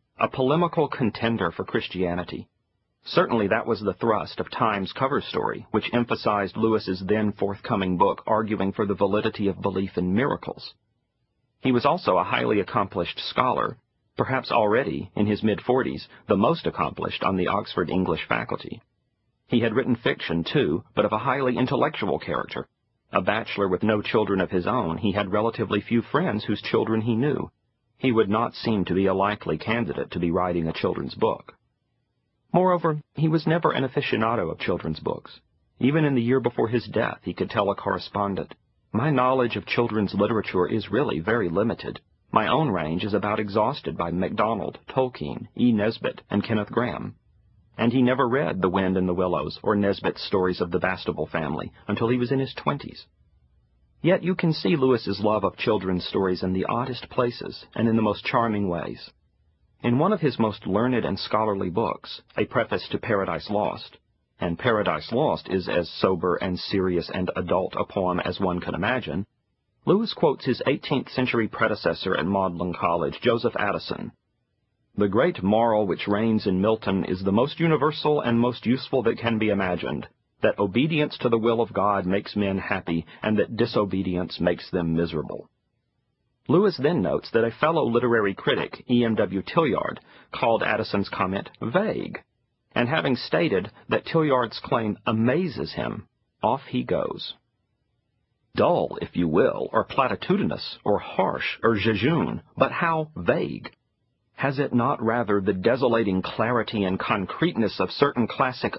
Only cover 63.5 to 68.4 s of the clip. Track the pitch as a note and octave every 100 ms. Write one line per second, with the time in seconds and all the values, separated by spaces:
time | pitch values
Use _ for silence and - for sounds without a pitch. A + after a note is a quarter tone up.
63.5 | G#2 F2+ - - - _ _ _ _ F2+
64.5 | E2+ B2+ G#2+ F#2 D#2 - A#2 D3+ D#2+ -
65.5 | F#2+ F2 F2 E2+ - G2 F#2 F2+ E2+ F#2
66.5 | F2 - G2 F#2 F2 - - F2+ - F2+
67.5 | F2+ F#2 G2 - G2+ F2+ F2+ - F2+